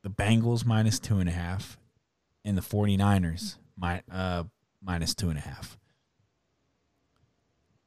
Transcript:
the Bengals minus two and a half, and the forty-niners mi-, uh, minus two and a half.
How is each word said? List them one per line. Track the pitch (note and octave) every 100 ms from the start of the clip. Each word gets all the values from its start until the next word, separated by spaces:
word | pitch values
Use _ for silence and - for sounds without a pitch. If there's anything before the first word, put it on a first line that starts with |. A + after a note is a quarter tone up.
the | G2+
Bengals | G2 G2+ A2+ A#2 A#2+ A#2
minus | A2 A2 G#2+
two | - G2+
and | F2
a |
half, | F2 E2+ F#2+ - - _ _ _ _ _ _
and | G#2 F#2+
the |
forty-niners | - G#2 G#2 G2 G2+ G2 E2+ F2 - - _ -
mi-, | F2 F2+ -
uh, | F#2 F#2 F2+ E2+ _ _ _
minus | F#2+ E2+ E2
two | - F2
and | D2+
a |
half. | C#2 C2 - - _ _ _ _ _ _ _ _ _ _ _ _ _ _ _ _ _ _ _ _